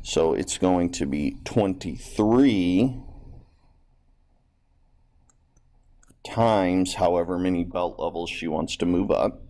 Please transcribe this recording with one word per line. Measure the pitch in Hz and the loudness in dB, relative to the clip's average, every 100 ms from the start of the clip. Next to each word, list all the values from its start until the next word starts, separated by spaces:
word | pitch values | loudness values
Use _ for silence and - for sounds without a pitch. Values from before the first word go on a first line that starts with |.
So | - - 80 57 | -2 0 2 0
it's | - - | -2 0
going | 92 90 87 | 2 2 0
to | 87 73 | -2 -4
be | 73 110 - | -2 -2 -4
twenty-three | - 120 101 90 95 - - - 107 120 139 101 87 90 131 123 - - - - - _ _ _ _ _ _ _ _ _ _ _ _ _ _ _ _ _ _ _ _ _ _ _ _ _ - _ | -2 0 0 -2 -8 -10 -8 0 4 6 6 4 2 2 2 -2 -12 -18 -18 -20 -20 _ _ _ _ _ _ _ _ _ _ _ _ _ _ _ _ _ _ _ _ _ _ _ _ _ -20 _
times | - - 113 107 90 92 90 | -10 0 2 4 2 2 0
however | - 90 87 85 90 | 0 2 2 0 0
many | 92 90 | 0 0
belt | 87 90 87 - | -2 -2 -4 -4
levels | 85 82 87 | -6 -4 -8
she | - 82 | -6 -4
wants | 78 80 - | -4 -4 -2
to | 87 | 0
move | 87 101 | 0 2
up. | - 95 - | 2 0 -4